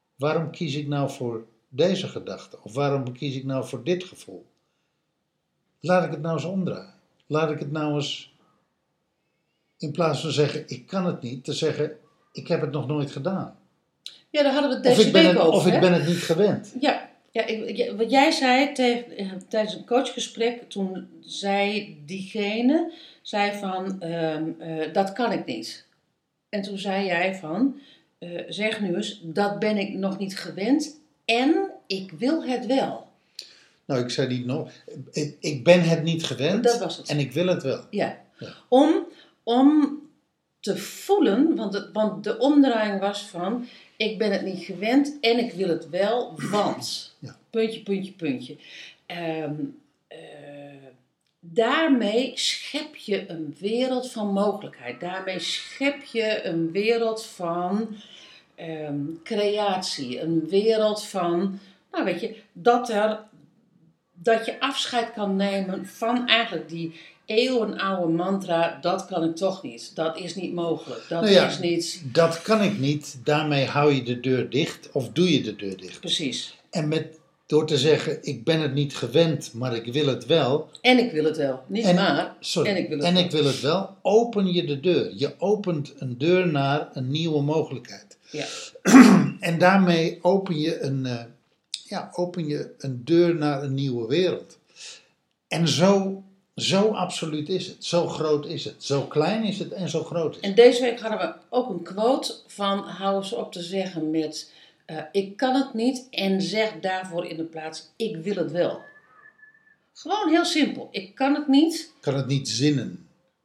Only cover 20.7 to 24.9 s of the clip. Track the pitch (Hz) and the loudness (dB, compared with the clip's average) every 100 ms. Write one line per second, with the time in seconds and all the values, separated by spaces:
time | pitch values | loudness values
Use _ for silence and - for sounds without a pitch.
20.7 | 202 190 185 - - - - 202 202 202 | -6 -6 -6 -12 -18 -16 -6 -2 0 0
21.7 | 208 - 151 147 190 - 214 202 226 247 | -2 -6 -16 -12 -12 -8 -4 -4 2 4
22.7 | 330 330 - - - - 208 202 202 190 | 2 0 -8 -20 -20 -6 -2 0 -2 -6
23.7 | 185 190 190 165 170 160 160 160 - 165 | -4 -6 -6 -6 -2 -2 -2 -6 -8 -8
24.7 | 160 156 | -6 -2